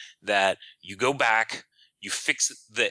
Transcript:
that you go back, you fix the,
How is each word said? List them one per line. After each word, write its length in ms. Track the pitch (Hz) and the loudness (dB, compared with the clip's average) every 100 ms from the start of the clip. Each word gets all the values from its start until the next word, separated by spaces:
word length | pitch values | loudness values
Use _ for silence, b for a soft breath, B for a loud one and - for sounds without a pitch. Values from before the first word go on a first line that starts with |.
| B B | B B
that 360 | 98 101 98 90 B B | -2 2 2 0 B B
you 120 | 92 | -14
go 180 | 95 123 | -2 0
back, 520 | 139 120 110 113 - - b b _ | 2 2 2 0 -6 -14 b b _
you 100 | 101 | -8
fix 560 | - - 151 - 135 - | -6 -4 -2 -2 -4 -10
the, 200 | 110 107 | -2 -2